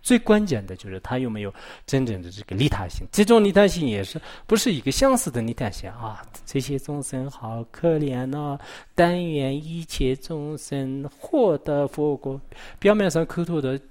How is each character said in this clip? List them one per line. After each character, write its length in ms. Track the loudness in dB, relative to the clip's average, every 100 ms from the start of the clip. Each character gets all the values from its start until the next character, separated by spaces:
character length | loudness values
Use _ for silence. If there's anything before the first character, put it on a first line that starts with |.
最 160 | 4 2
关 260 | 6 4
键 200 | 4 -2 -4
的 100 | -12
就 140 | -10
是 100 | -10
他 180 | -4 -4
有 100 | -2
没 120 | -4
有 120 | -8 -10 -18 -18 -2
真 180 | 0
正 160 | 0 -4
的 80 | -8
这 120 | -14
个 120 | -6
利 140 | 0 2
他 180 | 0 -4
心。 200 | -8 -2
这 140 | 2
种 180 | 8 8
利 80 | 8
他 160 | 8 6
心 220 | 6 0
也 160 | 0
是 160 | -4 -8 -12 -18 0
不 80 |
是 180 | 2 2
一 80 | 0
个 120 | 0
相 240 | 4 4 4
似 140 | 2
的 100 | -2
利 140 | -4
他 160 | -2 -4
心 200 | -6 -12
啊 320 | -10 -10 -10 -16 -16
，“这 160 | -6 -4
些 180 | -2 -6
众 240 | -4 -8
生 260 | -6 -6 -6
好 340 | -10 -8 -8 -10
可 260 | -2 2 2
怜 400 | 0 -2 -4 -4
啊， 220 | -6 -8 -10 -18 -8
但 300 | 2 4 4
愿 280 | -2 -2 -2 -4
一 260 | -6 -10
切 300 | -8 -2 0
众 420 | 0 -6 -8 -8 -10
生 500 | -6 -6 -4 -6 -8 -12
获 380 | -2 2 4 2
得 300 | 0 0 0
佛 260 | 0 0
果。” 240 | 0 -4 -8 -12 -16 -18 2
表 160 | 4
面 160 | 4 2
上 140 | 0
口 180 | -2 -4
头 180 | -2 -2
的 200 | -2 -4 -8